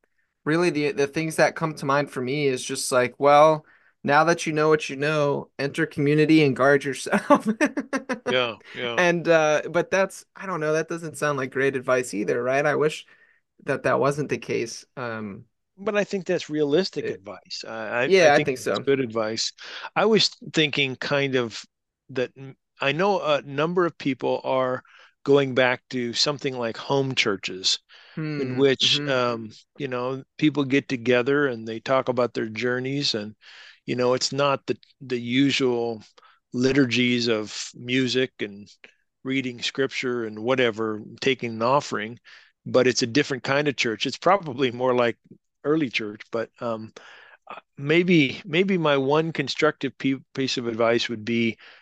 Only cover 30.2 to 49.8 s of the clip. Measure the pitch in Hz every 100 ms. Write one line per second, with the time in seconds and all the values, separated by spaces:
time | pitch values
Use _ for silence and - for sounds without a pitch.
30.2 | - - 151 143 135 139 - 127 117 123
31.2 | 123 139 143 113 113 113 - 131 127 123
32.2 | 120 127 117 110 123 123 131 139 143 107
33.2 | 107 - - - - - - 123 123 127
34.2 | - 139 143 135 - 123 _ _ 131 123
35.2 | 120 131 139 127 131 120 117 110 - _
36.2 | - _ _ 120 131 139 127 113 123 123
37.2 | 117 110 104 - - - 120 127 127 123
38.2 | 131 - 107 101 104 _ - _ _ _
39.2 | 131 135 127 120 - - 135 - 127 120
40.2 | 113 107 113 131 120 107 110 107 113 117
41.2 | 135 131 120 110 117 143 - 110 107 120
42.2 | - - _ _ - 123 123 113 123 123
43.2 | 143 131 - 139 147 131 120 107 139 -
44.2 | 170 196 160 123 131 120 127 123 120 -
45.2 | _ - _ _ 143 160 135 - 107 107
46.2 | - 113 113 - 120 110 110 - - -
47.2 | - - - - - - 143 165 180 170
48.2 | 131 - 196 160 196 185 156 139 135 151
49.2 | 165 156 135 - 151 -